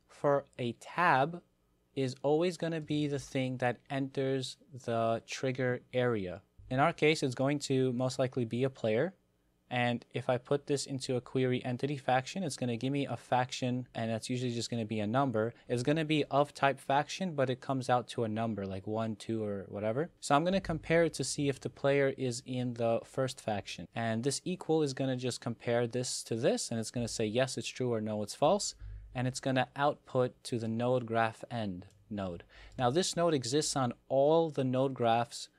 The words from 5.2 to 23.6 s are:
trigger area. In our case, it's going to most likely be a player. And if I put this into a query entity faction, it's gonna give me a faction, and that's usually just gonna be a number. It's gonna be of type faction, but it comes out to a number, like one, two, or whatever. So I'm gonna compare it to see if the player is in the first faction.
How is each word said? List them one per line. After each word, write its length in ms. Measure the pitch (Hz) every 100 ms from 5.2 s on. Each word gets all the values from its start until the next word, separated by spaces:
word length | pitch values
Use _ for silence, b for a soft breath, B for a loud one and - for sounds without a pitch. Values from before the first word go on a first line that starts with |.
| -
trigger 540 | - 131 123 127 123 -
area. 500 | 127 123 110 92 90 _ _ -
In 100 | 127
our 120 | 160
case, 300 | 165 151 160
it's 120 | 139
going 260 | 117 135 147
to 340 | - 131 131
most 240 | 120 127 127
likely 260 | 127 131
be 200 | 113 117
a 40 | 131
player. 460 | 131 113 110 170 - _ _ _ _ -
And 340 | 123 120 120 -
if 160 | 127 123
I 80 | 123
put 300 | - 143 -
this 180 | 139
into 320 | - 135 - 123
a 40 |
query 440 | - 131 127 127
entity 320 | 127 123 139 143
faction, 460 | - 127 131 190
it's 140 | 165 -
gonna 200 | 123 117
give 160 | 131
me 140 | 143 139
a 100 | 120
faction, 720 | - 123 127 - 127 123 123
and 160 | - 113
that's 180 | 110 -
usually 240 | 123 127
just 180 | 117 -
gonna 140 | 117
be 160 | 110 110
a 60 | 104
number. 480 | 127 139 110 110 - B
It's 160 | 120
gonna 220 | 127 160
be 200 | 156 151 135
of 220 | 139 143
type 260 | - 139 131
faction, 560 | - 139 147 - 190
but 140 | 143 131
it 140 | 127
comes 260 | - 135 123
out 180 | 123 113
to 160 | -
a 40 | 113
number, 380 | 107 113 101 98
like 200 | 95 101
one, 300 | 110 113 104
two, 260 | - 113
or 220 | 104 101 90
whatever. 420 | 101 107 120 170 -
So 140 | -
I'm 100 | 147
gonna 160 | 175 190
compare 440 | 185 160 - 165
it 100 | 165
to 100 | 160
see 240 | 135 - 143
if 100 | 131
the 120 | 123
player 440 | - 139 143 135 -
is 240 | 127 117
in 300 | 127 127 123
the 260 | 120 117 117
first 380 | - - 131 -
faction. 460 | - 101